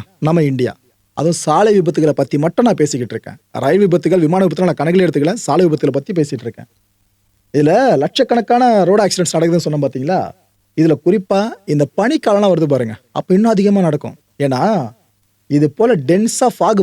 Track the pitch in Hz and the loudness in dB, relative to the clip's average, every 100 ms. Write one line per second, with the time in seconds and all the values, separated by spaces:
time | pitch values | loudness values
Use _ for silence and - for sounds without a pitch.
0 | - - 151 170 147 127 120 - _ _ | -6 -6 -2 0 0 -2 -4 -6 _ _
1 | _ - 156 - 160 160 220 202 165 156 | _ -4 -2 -2 0 2 2 2 0 0
2 | 156 139 139 143 165 - 240 170 147 127 | 0 0 -2 -2 -2 0 0 2 -2 -4
3 | 110 110 - - _ 117 131 185 202 - | -8 -10 -14 -20 _ -4 0 2 2 0
4 | 202 185 151 190 190 160 180 147 156 185 | 0 2 2 2 0 0 -2 -2 0 0
5 | 175 151 151 226 - 156 175 147 147 135 | 0 0 -2 -4 -2 0 2 0 -2 -2
6 | 175 170 143 131 117 110 113 _ _ _ | -4 -4 -4 -6 -12 -14 -20 _ _ _
7 | _ _ _ _ _ 147 151 208 262 147 | _ _ _ _ _ 0 2 4 2 2
8 | 160 - 247 240 220 240 247 214 175 214 | 0 -2 0 0 0 2 4 2 2 2
9 | 190 - 170 160 165 170 160 147 139 127 | 2 0 -2 0 0 0 -2 -4 -4 -4
10 | 143 180 92 - _ _ _ - 160 147 | -4 -4 -6 -12 _ _ _ 0 0 2
11 | 175 208 190 196 220 403 - 147 147 - | 0 0 0 -2 -2 -6 -4 -2 -2 -2
12 | 226 320 226 202 208 165 156 131 113 107 | -2 0 0 2 2 2 0 -2 -4 -10
13 | _ 147 - 185 226 202 202 196 170 147 | _ -8 0 2 2 2 2 2 0 -2
14 | 110 - _ - 139 127 185 196 110 - | -8 -16 _ -6 -2 0 0 -2 -4 -12
15 | _ _ _ _ - 147 151 - 240 190 | _ _ _ _ -4 0 0 0 0 0
16 | 127 185 233 - 247 - 185 208 | 0 0 0 0 -2 0 0 0